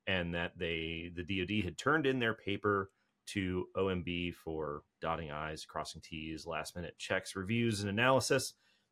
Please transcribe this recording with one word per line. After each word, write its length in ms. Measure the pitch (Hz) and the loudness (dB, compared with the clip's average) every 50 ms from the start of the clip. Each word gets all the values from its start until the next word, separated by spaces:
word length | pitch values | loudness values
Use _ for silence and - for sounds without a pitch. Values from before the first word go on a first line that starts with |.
| - | -2
and 260 | 101 95 90 87 85 85 | 0 2 2 2 0 0
that 240 | 85 85 87 - | 0 -2 -2 -2
they, 540 | 87 90 82 85 80 80 82 82 82 87 87 85 | -2 -2 -2 0 -2 -2 -4 -4 -6 -6 -8 -6
the 80 | 87 87 | -8 -4
D 200 | 78 98 95 87 | -2 -2 -2 0
O 20 | |
D 160 | 87 107 107 | 0 0 0
had 160 | 92 87 80 | 0 -2 -4
turned 280 | - - 135 151 160 139 | 0 2 4 4 4 4
in 140 | 135 131 131 | 4 2 4
their 140 | 117 113 110 | 2 2 0
paper 560 | - - 95 101 98 - 104 101 98 95 - _ _ _ _ _ _ - | 0 -2 -4 -4 0 2 4 4 4 2 -2 _ _ _ _ _ _ -12
to 400 | - - 101 95 92 90 90 90 - - | -4 -2 0 0 2 0 0 -2 -2 0
O 100 | 95 95 | 0 2
M 140 | 95 92 90 | 2 2 0
B 300 | 80 87 87 87 87 87 | -2 -2 -2 -2 -2 -2
for 500 | 82 - - 82 80 78 78 73 73 73 - _ _ - | -4 -6 -8 -6 -4 -2 -2 -4 -4 -8 -10 _ _ -4
dotting 320 | - 80 82 80 82 73 | -2 -2 -2 -2 -4 -6
I's, 320 | 73 76 78 78 78 78 - | -4 -4 -4 -4 -6 -8 -10
crossing 380 | - - 78 76 - - 80 | -8 -6 -6 -6 -6 -8 -12
T's, 440 | - - 82 78 78 80 78 78 73 | -12 -10 -10 -8 -6 -6 -8 -8 -6
last-minute 520 | 85 80 78 78 - - 90 85 85 - | -6 -4 -4 -4 -6 -8 -8 -8 -8 -10
checks, 380 | - - - 101 92 - - - | -10 -4 0 0 0 0 -2 -6
reviews, 460 | 95 90 92 117 117 117 117 107 98 | -6 -2 0 2 2 2 2 2 0
and 80 | 104 101 | 0 0
analysis 680 | 98 110 123 131 135 127 - - 143 131 - - - _ _ _ _ _ _ _ | 2 4 6 6 6 6 6 4 4 4 2 0 -8 _ _ _ _ _ _ _